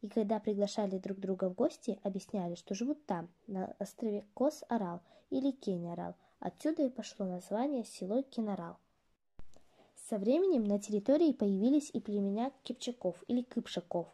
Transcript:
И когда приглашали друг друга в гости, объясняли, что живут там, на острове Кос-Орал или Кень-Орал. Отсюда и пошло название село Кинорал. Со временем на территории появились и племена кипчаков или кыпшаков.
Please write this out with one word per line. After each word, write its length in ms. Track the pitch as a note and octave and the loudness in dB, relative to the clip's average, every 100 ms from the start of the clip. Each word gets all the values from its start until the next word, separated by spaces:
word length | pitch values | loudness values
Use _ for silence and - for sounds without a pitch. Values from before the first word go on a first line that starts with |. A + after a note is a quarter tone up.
И 80 | G#3 | -2
когда 320 | A#3+ G#3 A3 | 0 2 0
приглашали 580 | G#3+ G3+ G3+ - G#3 F#3+ | 0 0 0 0 0 -2
друг 200 | F#3 G3 | -4 -6
друга 320 | F#3+ F#3+ F#3+ | -2 0 0
в 40 | |
гости, 460 | F3+ C4+ - - G#3+ | 2 0 0 -6 -4
объясняли, 520 | G3+ G3 - G#3 F3 | -4 -4 -4 -4 -2
что 200 | F3 - | -4 -6
живут 300 | G3 A#3+ D4 | -4 -2 -4
там, 240 | - F3+ E3 _ - | -2 -4 -4 _ -8
на 300 | F#3+ F#3 - | -6 -6 -6
острове 460 | G3+ - A3+ G#3 G#3 | -10 -4 -4 -4 -6
Кос-Орал 680 | - C4 D4+ - A#3 F#3+ F3 _ - _ | 0 0 0 -4 -2 -2 -6 _ -20 _
или 220 | C4+ C4+ | 0 0
Кень-Орал. 640 | C4 - F#3 E3+ E3+ F3 F3 _ _ | 0 -2 -2 -2 -6 -6 -8 _ _
Отсюда 460 | F3+ - D4 E4 | -8 -2 -2 2
и 40 | C#4 | 0
пошло 380 | B3 A3 - F#3+ | 0 -10 -4 -4
название 580 | F3+ F3+ G#3 C4+ C#4 | -4 -4 -2 0 -2
село 380 | G#3+ - F#3 A3+ | -4 -8 -2 0
Кинорал. 560 | C#4 - G#3+ F#3+ E3+ F3 _ _ _ _ _ _ - - - _ - - - | 0 -4 -2 -2 -6 -12 _ _ _ _ _ _ -10 -10 -20 _ -20 -20 -6
Со 80 | G#3+ | -2
временем 480 | G3 C#4+ F#4+ D4+ | 4 4 6 4
на 160 | G#3 G3+ | 4 2
территории 520 | G3+ G#3 G3+ C#4+ E4+ | 2 -2 4 6 6
появились 580 | B3 G#3 F#3+ A3+ D4 C#4+ | 4 2 4 6 4 2
и 80 | B3 | -6
племена 500 | A3 G#3 G3 G3+ B3 - | -2 0 0 0 -2 -4
кипчаков 600 | - B3 - A#3+ F#3 F3 - | -10 -8 -6 -2 -2 -4 -2
или 140 | B3 | -2
кыпшаков. 680 | B3 - - - F3 F3 E3+ | 0 -4 -4 -6 -4 -4 -4